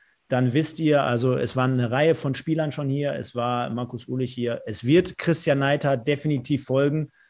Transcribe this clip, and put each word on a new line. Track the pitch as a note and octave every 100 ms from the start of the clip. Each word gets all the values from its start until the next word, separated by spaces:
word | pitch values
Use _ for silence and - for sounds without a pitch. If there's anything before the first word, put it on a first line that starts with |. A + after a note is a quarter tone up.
| _ _ _
dann | B2+ B2+
wisst | C#3 D#3+ -
ihr, | D#3 C#3+
also | C#3 A#2+ B2+ C3+
es | B2 C3
waren | C3
eine | B2+ A#2+
Reihe | B2+ D#3+ D#3
von | C#3+
Spielern | B2+ - D#3 D3+
schon | C#3+ C#3
hier, | C#3 C#3+
es | C3+ A#2 A#2+
war | A#2+ A#2+ A#2
Markus | A#2 B2 A#2+ -
Ulich | B2+ B2+
hier, | B2+ A#2 A#2 -
es | G#2
wird | A#2 E3+ F3+ -
Christian | - D#3 - C#3
Neidhardt | C#3 C#3+ D3 C3 D3
definitiv | C#3 D#3 C#3 B2 C3+
folgen, | - C3+ C#3+ D#3 D3+ _